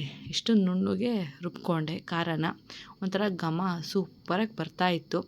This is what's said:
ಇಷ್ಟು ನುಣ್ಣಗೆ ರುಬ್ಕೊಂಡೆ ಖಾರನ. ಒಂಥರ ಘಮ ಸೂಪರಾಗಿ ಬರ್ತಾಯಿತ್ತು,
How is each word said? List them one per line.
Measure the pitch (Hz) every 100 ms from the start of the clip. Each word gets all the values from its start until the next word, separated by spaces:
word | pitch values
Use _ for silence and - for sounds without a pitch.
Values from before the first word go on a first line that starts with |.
| 139 - -
ಇಷ್ಟು | - -
ನುಣ್ಣಗೆ | 220 185 180 196 190 240 220 156 -
ರುಬ್ಕೊಂಡೆ | 170 - - 165 156 160
ಖಾರನ. | - 170 170 160 165 - - - - -
ಒಂಥರ | 190 190 208
ಘಮ | 175 165 165 190 170
ಸೂಪರಾಗಿ | 147 196 - - - 180 220 -
ಬರ್ತಾಯಿತ್ತು, | 160 - 180 165 - 175